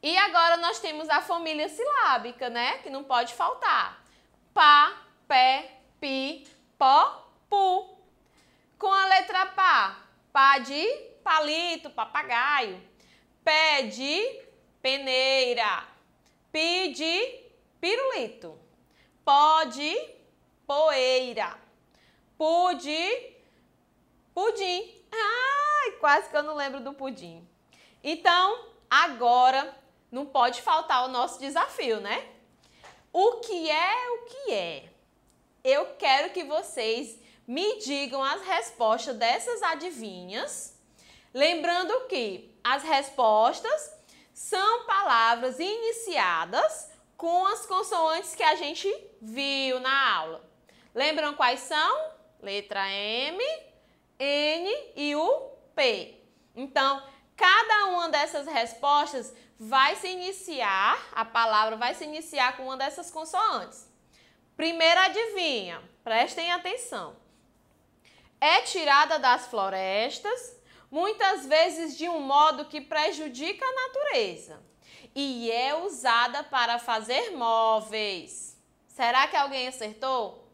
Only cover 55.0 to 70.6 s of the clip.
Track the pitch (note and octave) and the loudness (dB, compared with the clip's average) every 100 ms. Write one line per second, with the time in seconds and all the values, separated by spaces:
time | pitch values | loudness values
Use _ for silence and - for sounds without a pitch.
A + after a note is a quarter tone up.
55 | D4 D4 F4 D5 - - _ - C4 G3+ | -4 -2 0 0 -4 -18 _ -2 0 0
56 | D#3+ - _ _ _ A3 C4+ C#4+ C4+ C#4 | -8 -20 _ _ _ -16 -4 0 0 -2
57 | - - _ - F#4 G4+ A4+ G#4+ G4 F4 | -8 -20 _ 2 6 6 4 2 2 -2
58 | E4 D4+ D#4 D4+ C#4 C#4+ A#3 - C#4+ D4 | 0 -2 -2 -6 -4 -4 -4 -2 2 2
59 | D4 C4 A#3 - - _ A3 C4+ C#4 F#4+ | 2 -6 -10 -18 -20 _ 0 4 4 2
60 | F#4 F#4 F4+ G4 - C#4+ G#3+ F#3+ G#3 A#4+ | -6 -8 -8 -10 -10 -4 0 2 2 0
61 | - A#3 A3+ A#3 A3+ G#3+ A3 A3 A#3+ F4+ | -4 -6 -2 0 2 2 2 0 -4 -4
62 | D4+ D#4 D#4+ C#4+ B3+ B3+ C4 C4 C#4 D4 | -10 -12 -8 -2 -2 -2 -10 -6 -6 -6
63 | E4+ D#4 D#4+ F#4 G#4+ C4 F3 - - _ | -12 -12 -6 -2 0 -2 -8 -18 -20 _
64 | _ _ _ _ _ - E4 E4 E4 F4 | _ _ _ _ _ -6 -4 2 4 6
65 | F#4+ G4 A4+ G4+ E4 B3 F3+ E3+ - _ | 4 2 -4 -4 -4 -4 -8 -14 -18 _
66 | - A3+ C#4 - E4+ F4 F4+ B4 - A#3 | -2 0 0 -2 -4 -4 -4 -8 -8 -10
67 | D#3+ - _ _ _ _ _ _ _ _ | -10 -16 _ _ _ _ _ _ _ _
68 | _ _ _ _ D4 F#4 - F#4+ D4 C#4 | _ _ _ _ 4 4 2 -4 4 4
69 | D#4 D#4 B3+ B3+ - A3 F#3+ F#3+ F#3+ G3+ | 4 2 2 2 0 -4 -2 -2 -2 -2
70 | A#3 - G4+ A#4+ - - | -2 -4 -6 -8 -10 -20